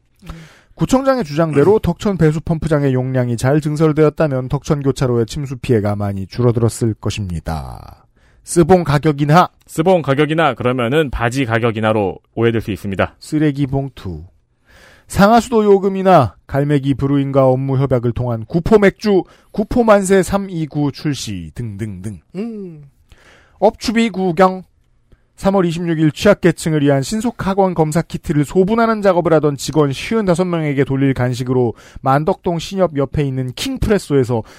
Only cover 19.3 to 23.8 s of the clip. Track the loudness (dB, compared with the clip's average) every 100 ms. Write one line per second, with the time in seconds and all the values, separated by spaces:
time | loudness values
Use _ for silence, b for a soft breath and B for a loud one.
19.3 | b b -6 -2 0 4 4 4 2 2
20.3 | -2 -4 -6 -6 -2 -4 -2 -6 -6 -6
21.3 | -10 -10 -12 -12 -10 -10 -10 -12 -14 _
22.3 | -12 -10 -10 -14 -18 -20 _ _ b b
23.3 | b b b 0 0